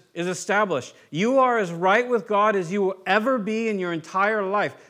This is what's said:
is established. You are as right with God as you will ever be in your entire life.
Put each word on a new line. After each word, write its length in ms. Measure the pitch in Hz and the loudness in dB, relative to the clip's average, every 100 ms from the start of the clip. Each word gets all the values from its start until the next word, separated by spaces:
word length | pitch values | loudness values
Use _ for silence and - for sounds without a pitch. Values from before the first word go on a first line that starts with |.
| _ | _
is 140 | 175 180 | -6 -4
established. 680 | 175 - 202 208 143 - - _ | -4 -2 0 0 -2 -6 -18 _
You 300 | 151 226 269 | -2 2 4
are 200 | 254 233 | 4 2
as 140 | 180 | -2
right 340 | 170 190 240 247 | 0 2 2 2
with 180 | 233 - | -2 0
God 300 | 202 214 196 | 2 2 2
as 160 | 165 | -2
you 100 | 202 | -2
will 140 | 190 190 185 | -2 -2 0
ever 320 | 208 233 262 | 2 2 0
be 300 | 196 220 226 | -2 -2 -2
in 120 | 202 | -2
your 120 | 180 | -4
entire 520 | 165 - 190 202 214 | -4 -4 0 0 0
life. 300 | 190 208 156 - | -2 -2 -2 -6